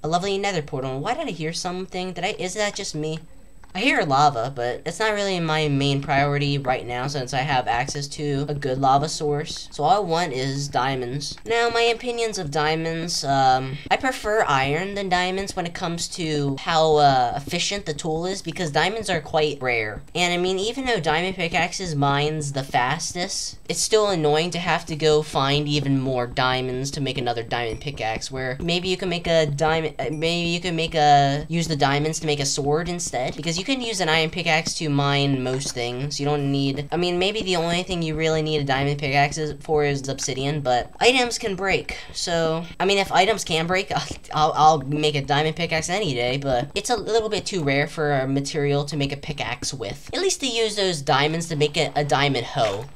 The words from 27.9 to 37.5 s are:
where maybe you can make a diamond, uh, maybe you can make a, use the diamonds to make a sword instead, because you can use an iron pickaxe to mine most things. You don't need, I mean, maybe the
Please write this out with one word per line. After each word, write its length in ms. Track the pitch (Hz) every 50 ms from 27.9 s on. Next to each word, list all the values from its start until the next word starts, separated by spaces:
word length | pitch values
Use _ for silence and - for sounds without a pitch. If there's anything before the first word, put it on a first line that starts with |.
| 139 - 117 110 110 117 - -
where 260 | 135 127 131 131 127 139
maybe 280 | 170 170 170 180 180 185
you 100 | 185 185
can 120 | 202 185
make 180 | 175 175 170 170
a 180 | 165 165 160
diamond, 480 | 151 143 143 160 156 160 165 160 151 - -
uh, 60 | 131
maybe 440 | 123 151 151 156 165 170 170 175 170
you 100 | 170 175
can 160 | 175 185 170
make 200 | 160 165 165 165
a, 500 | 165 147 147 143 143 143 139 139 147 151 151
use 200 | 160 170 165 160
the 80 | 165
diamonds 440 | 143 147 135 139 143 147 156 160 -
to 40 | -
make 140 | 151 147 143
a 60 | 139
sword 440 | 139 - - 139 139 147 160 170 165
instead, 460 | 175 175 170 - - 120 127 156 180
because 220 | - 147 170 160 170
you 80 | 190 -
can 140 | 269 262
use 180 | 247 226 220 185
an 80 | 185 160
iron 220 | 156 165 160 160
pickaxe 440 | 170 185 160 170 156 160 160 - -
to 120 | - 165 151
mine 560 | 143 139 139 139 143 143 143 139 139 131 127
most 300 | 127 131 135 139 - -
things. 480 | 123 120 120 123 123 139 147 143 -
You 40 | 143
don't 260 | 143 147 147 143 139 139
need, 340 | 139 139 139 135 139 143 143
I 60 | -
mean, 240 | 160 175 175 175 175
maybe 220 | 180 196 208 220
the 160 | 208 185